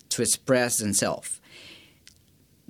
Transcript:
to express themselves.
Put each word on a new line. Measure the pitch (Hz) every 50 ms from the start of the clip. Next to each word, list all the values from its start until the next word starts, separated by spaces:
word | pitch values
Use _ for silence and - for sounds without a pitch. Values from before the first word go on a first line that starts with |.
| - -
to | - - 117
express | 107 - - - - 131 127 123 120 - -
themselves. | 110 101 98 - 120 95 - - - - - - - - - - - - - - - - _ _ _ - - _ _ _ _ _ _ _ _ _ _ -